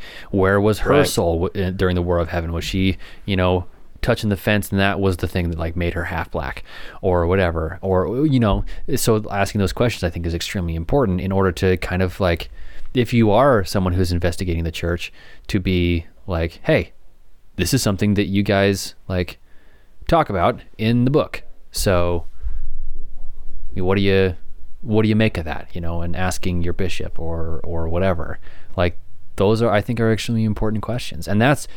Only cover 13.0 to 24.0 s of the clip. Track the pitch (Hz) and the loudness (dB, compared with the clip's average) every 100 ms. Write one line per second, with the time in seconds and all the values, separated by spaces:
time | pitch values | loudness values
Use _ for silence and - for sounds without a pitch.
13 | 117 120 107 104 143 113 92 104 92 92 | 0 4 4 6 4 4 2 0 0 0
14 | 87 87 90 - 92 82 82 - 85 - | 0 0 0 -2 -2 -2 -4 -4 -4 -4
15 | - - - - - 101 92 90 87 85 | -6 -14 -20 -16 -4 -2 0 2 2 0
16 | - - - 85 85 - - 139 - - | -4 -14 -6 -4 -4 -4 0 0 -2 -10
17 | - - - - - - 85 131 110 98 | -18 -18 -20 -20 -10 -6 -2 0 0 0
18 | 104 101 92 98 101 98 101 98 - - | 0 0 0 0 0 2 2 0 -6 -12
19 | - 90 90 - - - - - - - | -6 -4 -4 -8 -18 -20 -20 -20 -20 -10
20 | - 165 147 98 95 - - - 110 120 | 0 2 2 0 0 0 -8 -4 0 2
21 | 127 143 - - - - - - 104 90 | 2 2 0 -6 -10 -12 -10 -4 2 2
22 | 87 98 - - - - - - - - | 2 0 -2 -2 0 4 4 4 4 2
23 | - - - - - - - 95 92 98 | 0 0 0 0 2 4 4 4 2 4